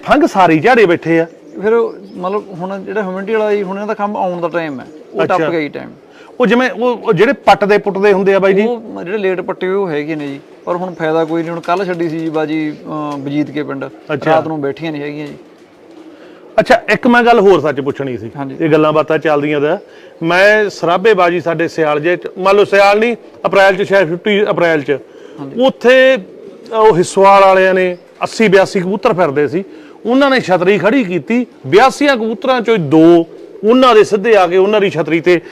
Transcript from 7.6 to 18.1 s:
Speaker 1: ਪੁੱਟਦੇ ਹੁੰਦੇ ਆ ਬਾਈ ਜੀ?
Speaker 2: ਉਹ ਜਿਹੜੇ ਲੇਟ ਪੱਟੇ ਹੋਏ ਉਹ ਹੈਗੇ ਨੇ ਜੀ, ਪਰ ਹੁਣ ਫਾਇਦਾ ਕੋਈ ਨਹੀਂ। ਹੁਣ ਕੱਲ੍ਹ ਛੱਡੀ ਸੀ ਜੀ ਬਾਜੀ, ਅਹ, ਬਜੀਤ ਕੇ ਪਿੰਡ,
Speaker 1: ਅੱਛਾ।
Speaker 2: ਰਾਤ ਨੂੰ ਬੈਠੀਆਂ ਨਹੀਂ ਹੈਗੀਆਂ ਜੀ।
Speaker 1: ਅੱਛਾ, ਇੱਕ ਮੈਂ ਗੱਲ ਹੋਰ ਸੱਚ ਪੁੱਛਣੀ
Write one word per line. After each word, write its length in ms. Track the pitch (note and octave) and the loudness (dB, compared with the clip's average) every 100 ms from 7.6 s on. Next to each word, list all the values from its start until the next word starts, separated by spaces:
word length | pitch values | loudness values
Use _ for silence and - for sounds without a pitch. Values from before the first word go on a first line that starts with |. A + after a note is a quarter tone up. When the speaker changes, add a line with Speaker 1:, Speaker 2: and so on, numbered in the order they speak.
| G3+ G#3 | 2 0
Speaker 1:
ਪੁੱਟਦੇ 340 | G3+ F#3+ G#3 | 0 0 2
ਹੁੰਦੇ 220 | F#3+ G3 | 2 2
ਆ 40 | G3 | 2
ਬਾਈ 160 | F#3+ | 2
ਜੀ? 120 | G3 A3 | 2 0
Speaker 2:
ਉਹ 380 | A#3+ A3 G3 | -2 -8 -12
ਜਿਹੜੇ 140 | F3 G#3+ | -8 -4
ਲੇਟ 220 | F#3+ F3+ | -4 -4
ਪੱਟੇ 260 | F3 F3 F#3 | -6 -6 -4
ਹੋਏ 100 | G3 | -2
ਉਹ 120 | F#3+ | -2
ਹੈਗੇ 260 | D3 D3 | -4 -6
ਨੇ 120 | D#3 C#3+ | -8 -8
ਜੀ, 140 | C#3 - - | -12 -16 -14
ਪਰ 120 | F3+ F3 | -8 -6
ਹੁਣ 180 | F#3 | -8
ਫਾਇਦਾ 300 | E3+ D#3+ D#3+ | -6 -4 -2
ਕੋਈ 180 | D#3+ E3+ | -2 -4
ਨਹੀਂ। 100 | E3 | -6
ਹੁਣ 80 | E3+ | -8
ਕੱਲ੍ਹ 240 | E3 F3+ | -6 -4
ਛੱਡੀ 240 | F#3 F3 E3+ | -4 -4 -6
ਸੀ 100 | D#3+ | -6
ਜੀ 120 | D#3+ | -6
ਬਾਜੀ, 460 | D#3 D3+ D#3 D3+ D3 - | -4 -4 -4 -6 -8 -12
ਅਹ, 320 | D#3 D3 C#3+ | -10 -10 -10
ਬਜੀਤ 320 | C#3+ D3 C3 | -8 -6 -6
ਕੇ 120 | D3 | -8
ਪਿੰਡ, 220 | C#3 C#3 C3+ - - | -8 -10 -12 -12 -8
Speaker 1:
ਅੱਛਾ। 180 | C#3+ D#3 | -6 0
Speaker 2:
ਰਾਤ 180 | D#3+ D#3 | 0 -2
ਨੂੰ 120 | D#3 | -6
ਬੈਠੀਆਂ 320 | C#3 C#3 E3 | -6 -6 -10
ਨਹੀਂ 100 | D3 | -10
ਹੈਗੀਆਂ 240 | D3 D3 D3 | -10 -12 -14
ਜੀ। 80 | D3 - - - _ - - - - - - - - | -16 -20 -20 -20 _ -20 -20 -20 -20 -20 -20 -8 -2
Speaker 1:
ਅੱਛਾ, 220 | G#3+ A#3+ - | 0 0 0
ਇੱਕ 140 | G#3+ B3 | -2 2
ਮੈਂ 160 | A#3+ | 2
ਗੱਲ 180 | A#3+ A#3 | 4 4
ਹੋਰ 200 | G3 E3+ | 6 4
ਸੱਚ 200 | D3 C3+ | 2 -2
ਪੁੱਛਣੀ 380 | C#3 C3 C#3 | -4 -6 -6